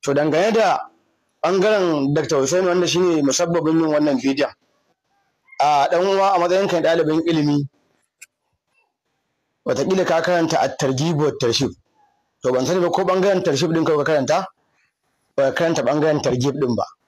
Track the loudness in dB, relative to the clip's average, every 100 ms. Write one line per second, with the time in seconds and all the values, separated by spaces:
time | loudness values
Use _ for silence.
0 | -2 -2 0 0 0 2 2 0 -6 _
1 | _ _ _ _ -2 0 2 2 0 0
2 | 0 -2 0 0 0 0 0 0 0 0
3 | 0 2 0 0 -2 0 0 0 0 0
4 | 0 0 -2 -2 -4 -6 _ _ _ _
5 | _ _ _ _ _ -2 2 2 2 2
6 | 2 2 2 2 2 2 0 0 0 2
7 | 2 0 0 0 2 0 -2 _ _ _
8 | _ _ -20 _ _ _ _ _ _ _
9 | _ _ _ _ _ _ -6 -4 -2 0
10 | 0 0 0 0 0 0 -2 -2 -4 -2
11 | -2 0 -2 0 -2 -2 -4 -6 _ _
12 | _ _ _ _ -2 0 0 0 0 0
13 | 0 0 2 0 0 -2 0 0 0 0
14 | 0 0 0 -2 -2 _ _ _ _ _
15 | _ _ _ -2 -2 0 -2 0 0 0
16 | 2 0 0 -2 -2 -2 -2 -2 -6 -10